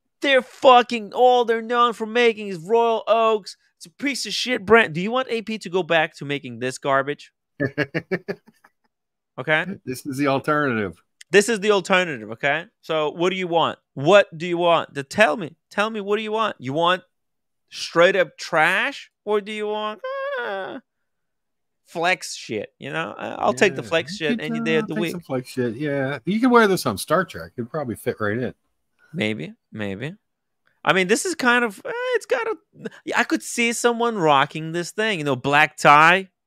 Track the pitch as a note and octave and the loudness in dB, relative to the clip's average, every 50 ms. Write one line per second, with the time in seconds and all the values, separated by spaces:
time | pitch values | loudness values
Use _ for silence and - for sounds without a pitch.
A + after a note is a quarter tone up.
0 | _ _ _ _ - A#3+ C4 B3+ B3 - - - - C4+ B3 A#3+ A#3+ - A#3+ A3+ | _ _ _ _ 0 2 2 2 2 -2 -4 4 6 8 8 8 6 4 -2 -6
1 | G#3 G3 - A3 B3 B3+ B3 B3 A#3+ G#3+ A#3 A3+ A3+ A3 A#3+ A#3+ A#3+ A#3+ G#3 - | -6 -6 0 4 4 6 6 4 2 2 0 -2 -2 -2 2 2 2 2 2 -2
2 | A3+ G#3+ G#3+ A#3+ A#3+ A#3 A3 G#3+ G#3+ G3+ F#3+ E3 D#3 F#3 A3+ A#3 A#3 A#3 A3+ A3 | -8 -4 0 2 2 2 2 0 -4 -8 -8 -8 -2 0 2 4 4 2 0 0
3 | - - G#3+ A#3 A3+ A3 A3 G#3+ F3+ - - - _ _ _ _ - F3+ _ - | 2 2 2 4 4 2 2 0 -4 -10 -18 -20 _ _ _ _ -20 -20 _ -8
4 | B3+ C#4+ C4 - - G#3+ F#3 - - A#3 B3+ A#3 F#3+ F#3+ A3 A3+ A3 D#3+ D3+ E3 | -6 -6 -6 -6 -8 -6 -6 -6 -4 -2 -4 -4 2 4 6 6 6 2 -2 -4
5 | F3+ G#3+ A#3+ B3+ B3+ - A#3 A3+ G3+ - A3 G#3+ - F#3+ E3 F#3 F3 D3+ E3+ D#3+ | -4 -2 -2 -4 -4 -4 -6 -6 -6 -6 -8 -8 -8 -4 -4 -4 0 2 2 2
6 | D#3 E3 - - D3 C#3+ C#3+ C#3 C3+ B2+ A#2+ A2+ B2+ B2+ C3 - - C#3+ C3+ C3+ | 2 0 -4 -10 -8 -8 -6 -6 -8 -10 -10 -8 -6 -6 -6 -6 -2 0 0 0
7 | C3+ C#3+ D3 - - - _ _ _ _ _ - C#3+ C3 - - D3 C#3+ - D#3 | 0 -2 -6 -10 -14 -20 _ _ _ _ _ -6 -6 -4 -4 -4 -6 -4 -6 -8
8 | - _ F#3+ F3+ - - G3 - _ _ _ _ _ _ _ _ _ _ _ _ | -6 _ -6 -6 -6 -10 -12 -12 _ _ _ _ _ _ _ _ _ _ _ _
9 | _ _ _ _ _ _ _ - C3+ D#3 D#3 D#3 F3 F3+ G3 - _ B2+ B2+ - | _ _ _ _ _ _ _ -8 -2 0 0 0 0 -4 -8 -12 _ -12 -12 -10
10 | - D3+ C3 C3 D3 C#3 C3+ C3 - D#3 D3+ D3 D3 C3+ A#2+ A2 G#2 F#2 E2 _ | -10 -8 -6 -2 0 0 0 0 0 0 0 0 0 0 0 -2 -2 -4 -8 _
11 | _ _ _ _ - - - G3+ G3+ - A#3 G3+ F#3 G#3+ G#3 G3 F3 - G3 F3+ | _ _ _ _ -6 2 2 4 4 4 0 0 0 2 2 0 2 2 2 2
12 | F3+ E3+ D3 A2+ G#2+ G#2 A#2 - - C#3 C#3+ D#3+ E3+ - _ _ _ - D#3+ D#3 | 2 0 -4 -8 -10 -12 -8 -4 -2 -2 -2 -2 -4 -10 _ _ _ -4 -2 -2
13 | D3+ D3 - E3+ E3+ F#3 F#3+ F#3 F#3 E3+ E3+ E3 D3 B2 - - _ _ _ C3+ | -2 -2 -2 0 -2 0 0 -2 -4 -2 0 0 0 0 -2 -6 _ _ _ -2
14 | C3+ D#3+ G3+ G3+ G3 - E3+ D#3 E3+ F3+ F3 E3+ F3 E3+ E3 D#3 - - - C#3+ | 4 6 6 6 6 4 -2 -8 -6 -4 -2 0 2 2 2 2 0 -2 -8 -10
15 | C#3 - - G#3 G#3+ C4 D4+ A#3+ F3 - - _ _ _ - G3+ G#3 A3 A3+ G#3+ | -12 -4 2 2 4 4 2 -2 -6 -10 -14 _ _ _ -4 -4 -4 -4 -4 -6
16 | G3 G3+ G#3 A3 A3 G#3+ G#3+ A3 A3 G3+ - - - B2+ C3+ D#3+ E3+ F3 F3+ F3+ | -4 -4 -4 -4 -2 -4 -4 -2 -2 -4 -6 -8 -8 -6 -2 0 2 2 2 0
17 | - _ _ _ _ _ _ _ _ _ _ _ _ _ - - - - - E3 | -4 _ _ _ _ _ _ _ _ _ _ _ _ _ -14 -14 -12 -2 4 4
18 | F3 F#3+ F#3+ F#3+ F3 D3+ - - - - - D#3+ D#3 E3+ F#3 G#3 A#3 C#4 C#4 - | 6 6 6 2 0 0 -4 -10 -8 -2 2 2 4 4 2 0 -2 -4 -6 -10
19 | - - _ _ _ G#3 G#3+ G#3 G3 G#3 G#3+ G#3+ G#3 G#3 G#3+ G#3+ G#3+ G#3+ G#3+ - | -16 -20 _ _ _ -2 -2 -2 -2 -6 -8 -6 -6 -4 -4 -4 -6 -6 -8 -8
20 | - B4+ C5+ C#5 C5+ C#5 C#5+ B4+ A#4+ - - - - - - C4 - _ _ _ | -10 -8 -8 -8 -6 -6 -6 -6 -8 -8 -8 -8 -10 -10 -12 -16 -18 _ _ _
21 | _ _ _ _ _ _ _ _ _ _ _ _ _ _ _ _ _ _ - F3 | _ _ _ _ _ _ _ _ _ _ _ _ _ _ _ _ _ _ -6 -2
22 | D#3+ F3+ F#3 F3+ - - - - - - A2+ G#2 - - _ - B2 C3+ D3+ D#3+ | 0 0 0 -2 -4 -10 -14 -14 -10 -8 -6 -6 -8 -10 _ -14 -12 -8 -6 -6
23 | E3 G#3 - - - A2+ - - - - B2 B2+ G#3+ F#3+ C#3+ C#3 C3+ G#2+ E3 E3 | -6 -6 -8 -10 -10 -10 -6 -2 0 0 2 2 2 0 0 -2 -4 -4 -2 -2
24 | C3 C3+ F#3+ G#3 D#3+ D3 C#3+ A2+ D3 D#3 D#3 D3+ - D#3+ D#3+ D#3 D#3+ E3+ D#3+ D#3 | -2 -4 -8 -6 -4 -4 -2 -4 -4 -6 -6 -4 -2 -2 0 0 -2 -2 -4 -4
25 | E3+ E3 F#3 F3 - - C#3 B2+ B2 - - B2+ B2 A#2+ G#2 B2 D3+ D3 C#3 C#3 | -4 -4 -6 -8 -8 -6 -6 -6 -6 -6 -6 -4 -4 -4 -4 -6 -6 -4 -2 -2
26 | C3+ C3+ C#3+ C3 - E3+ G3+ A3 B3+ B3+ A#3+ A#3 A3+ G3 F#3 - - B2+ G#2 F#2 | -4 -4 -6 -6 -4 -4 -2 0 2 6 6 6 6 6 4 0 0 -2 -4 -4
27 | - - D3+ F3+ F#3 - - E2 E2 F2 - - A#2 A#2+ - D#3+ C#3+ A#2+ G2+ - | -2 -2 0 0 0 -2 -8 -14 -16 -12 -10 -10 -10 -8 -8 -8 -6 -6 -8 -6
28 | - A#2+ - - A2 G#2 G#2 B2 B2+ G2 - _ _ _ _ _ _ _ _ _ | -6 -6 -4 -2 -2 -2 -2 -2 -4 -6 -8 _ _ _ _ _ _ _ _ _
29 | _ _ - E3+ G#2+ G#2+ A2 A2 D#3 G3+ A3 - _ _ - A2 G#2 G2+ F#2+ G2 | _ _ -6 -4 -2 -2 -2 -6 -8 -12 -14 -18 _ _ -12 -8 -8 -8 -8 -8
30 | B2 D#3 G3 - _ _ _ _ _ _ _ _ _ _ _ _ - - D#3+ F#3+ | -10 -10 -12 -14 _ _ _ _ _ _ _ _ _ _ _ _ 0 2 2 4
31 | F#3 F3+ A3 - - F#4+ E4 - C4 B3 A#3+ B3 A#3+ A3+ F#3+ - - - A4+ A#4+ | 2 2 2 0 0 -4 -6 -2 0 2 2 2 0 -2 -4 -8 -10 -10 -8 -6
32 | B4 B4+ B4+ G#4+ - - B4 B4 A4+ A4+ G#4 - _ _ _ - - A3 - - | -4 -2 -2 -4 -2 -4 -4 -4 -4 -6 -8 -8 _ _ _ -16 -16 -16 -16 -12
33 | _ - - G#3 A#3+ - A#3 G#3+ - - - A#3+ A#3 A#3 A#3 - - A#3+ A#3 A3+ | _ -4 -2 -2 0 -2 -4 -6 -6 -6 -4 -2 -2 -2 0 0 0 0 0 0
34 | A#3 A#3 A3+ G#3 E3 D#3 C#3+ C3+ C#3+ D3 - D#3+ D#3+ D#3+ D#3+ F3 E3+ - - - | -2 -2 0 2 4 4 4 4 4 2 -2 -6 -8 -6 -6 -6 -8 -6 -6 -4
35 | G#3+ A3 G#3 D#3+ D3 C#3+ C3+ B2+ - C#3 C#3+ D3 D#3 D3+ - - - D#3 D3 D3 | -4 -2 -2 -2 -2 -2 -2 -2 0 2 4 4 4 4 2 4 6 8 8 10
36 | D#3 E3 F3+ F#3+ F#3+ - _ _ _ | 10 8 6 4 0 -6 _ _ _